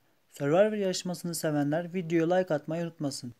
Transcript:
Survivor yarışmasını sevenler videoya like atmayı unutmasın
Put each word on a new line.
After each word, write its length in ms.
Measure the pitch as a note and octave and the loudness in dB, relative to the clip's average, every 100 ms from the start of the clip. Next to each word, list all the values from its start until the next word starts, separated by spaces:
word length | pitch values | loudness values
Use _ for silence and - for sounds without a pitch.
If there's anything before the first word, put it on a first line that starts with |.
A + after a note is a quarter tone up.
| _ _ _ | _ _ _
Survivor 420 | - C#3+ E3 G#3+ | -4 2 4 4
yarışmasını 640 | G#3+ F#3+ F#3 F3+ F3 F3 E3 | 2 -2 -2 -4 -6 -6 -4
sevenler 580 | E3 D3 C#3+ D#3 F3 | 0 0 0 0 -2
videoya 420 | F3+ E3 E3+ D#3+ F3+ | -4 0 2 4 2
like 180 | F#3 | 2
atmayı 300 | D3 D3+ D#3+ | 0 -2 -4
unutmasın 500 | E3+ D#3+ D3 C3+ B2 | -4 -4 -6 -6 -10